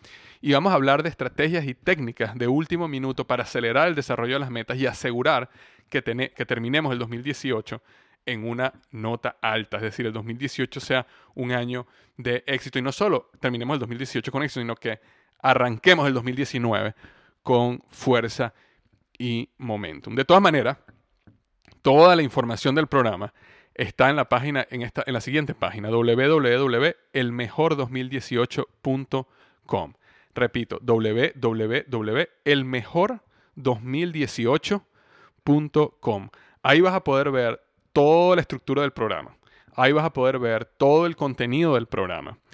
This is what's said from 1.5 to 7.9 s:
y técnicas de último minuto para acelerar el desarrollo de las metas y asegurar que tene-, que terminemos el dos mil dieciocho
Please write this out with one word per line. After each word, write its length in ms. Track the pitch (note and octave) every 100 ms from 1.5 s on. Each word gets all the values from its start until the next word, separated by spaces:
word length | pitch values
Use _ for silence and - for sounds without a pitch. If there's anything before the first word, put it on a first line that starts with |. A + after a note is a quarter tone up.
| E3+ C#3+
y 80 |
técnicas 600 | B2 - F3+ A#2+ A#2 A2 A#2+
de 100 | A#2+
último 400 | C#3 D#3+ E3+ E3+
minuto 380 | C#3 C3+ C3 B2+
para 160 | B2
acelerar 460 | A#2 B2+ A#2+ B2 E3+
el 60 |
desarrollo 380 | D3+ - A#2+ A#2
de 80 | C3+
las 100 | C3+
metas 280 | A#2 A2 C3
y 80 | C3
asegurar 640 | - C3 A#2+ C#3 C#3+ B2 _ - _ _
que 100 | C#3
tene-, 300 | B2 A#2 C3
que 160 | - B2+
terminemos 440 | A#2 A#2 D3 D3
el 40 | A#2+
dos 120 | A2+
mil 120 | A#2
dieciocho 600 | C3 C#3 C#3 A2+ - G#2+ _